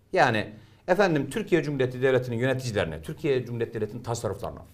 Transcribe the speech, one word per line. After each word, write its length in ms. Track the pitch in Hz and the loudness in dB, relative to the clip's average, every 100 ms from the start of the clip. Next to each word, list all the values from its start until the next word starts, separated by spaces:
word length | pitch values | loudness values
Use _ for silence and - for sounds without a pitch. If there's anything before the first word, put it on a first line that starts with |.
| _ | _
Yani 400 | 185 139 113 95 - - - - | 4 6 4 -2 -8 -20 -12 0
efendim 420 | 185 196 156 135 | 4 4 2 0
Türkiye 320 | 226 208 170 | -4 0 0
Cumhuriyeti 400 | 147 143 127 127 | 2 0 -2 2
Devleti'nin 340 | 135 127 127 117 | 2 2 2 0
yöneticilerine, 680 | 127 127 123 101 85 78 | 0 0 -2 -2 -2 -4
Türkiye 420 | - 156 151 131 | -10 -6 -2 0
Cumhuriyeti 300 | 113 117 113 | -2 -4 -6
Devleti'nin 280 | 117 107 123 | -4 -6 -6
tasarruflarına, 580 | 117 117 107 95 85 71 - | -6 -4 -4 -6 -8 -10 -16